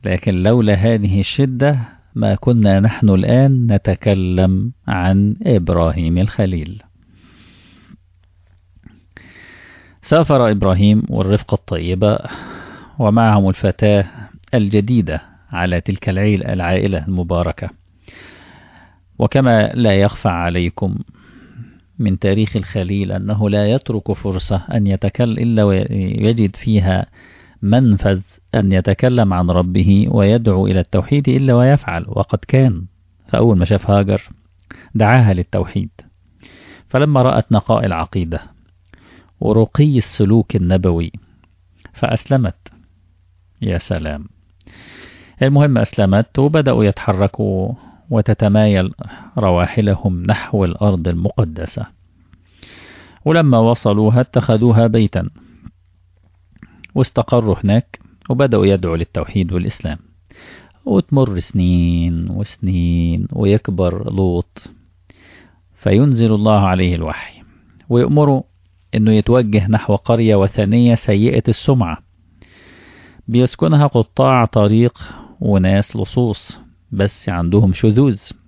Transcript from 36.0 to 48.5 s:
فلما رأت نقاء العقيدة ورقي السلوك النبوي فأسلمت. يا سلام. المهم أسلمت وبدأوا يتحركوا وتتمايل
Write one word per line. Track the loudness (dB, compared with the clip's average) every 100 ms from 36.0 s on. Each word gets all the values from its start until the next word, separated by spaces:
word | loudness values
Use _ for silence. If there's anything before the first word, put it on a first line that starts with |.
| -20 _ _ _ -20 -20 -20 -20 _
فلما | 0 2 2
رأت | 2 0 0
نقاء | -2 0 -2 0
العقيدة | -4 -6 -6 -6 -8 -12 _ _ _ _ _ _ -20 _ _
ورقي | -2 2 0 2 2 2
السلوك | -4 -2 2 2 0 -2
النبوي | 0 0 0 -2 -4 -10 _ _ _ _ _ _ -20
فأسلمت. | -8 -4 -4 -2 -2 -2 -6 -20 -20 _ _ _ _ _ _ _ _
يا | -6 -6
سلام. | -6 -8 -6 -10 -14 _ _ _ -20 -20 -20 -20 -20 -20 -20 -2
المهم | 2 4 4 2
أسلمت | -2 0 2 2 0 0
وبدأوا | 0 2 0 2
يتحركوا | 0 0 -4 0 -2 -2 -4 -4 -6 -8 -14 -20 _
وتتمايل | -2 0 0 2